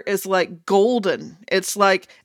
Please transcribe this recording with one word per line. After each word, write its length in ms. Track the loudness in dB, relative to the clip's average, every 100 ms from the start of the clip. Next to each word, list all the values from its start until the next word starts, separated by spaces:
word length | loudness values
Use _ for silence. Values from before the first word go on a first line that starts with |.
| -2
is, 180 | -4 0
like, 400 | -2 -2 -6 0
golden. 720 | 2 4 2 -2 -4 -8 -18 -4
It's 240 | -2 -2 0
like 320 | 2 2 -4 _